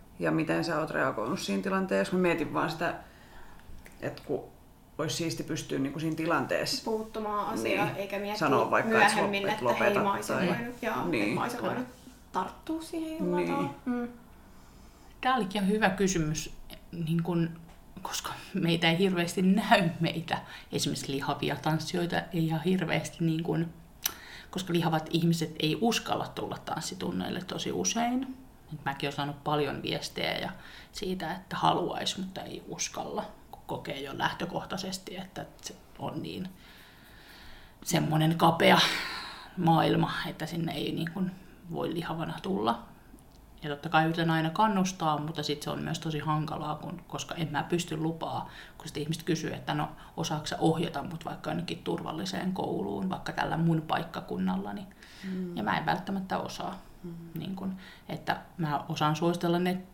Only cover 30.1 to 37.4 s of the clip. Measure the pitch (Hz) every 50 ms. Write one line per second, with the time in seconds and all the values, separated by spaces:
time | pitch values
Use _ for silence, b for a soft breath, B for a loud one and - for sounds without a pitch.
30.1 | - - - - - - - - 185 B B B B B B B B - - 185
31.1 | 185 185 165 156 175 185 - - 160 - 156 - - - 160 - - - - -
32.1 | - 190 190 190 - - - - - - - - 170 170 - - - - - 147
33.1 | - 214 - - - - - - - - - - - - - 165 - 139 143 139
34.1 | - - 151 - - - 180 180 175 165 - - 196 185 196 190 190 - - -
35.1 | 180 190 190 - - - - - - - - - - - - - - - - -
36.1 | - 156 160 160 - 190 185 190 - B B B B B B B B B B B
37.1 | B B B B B B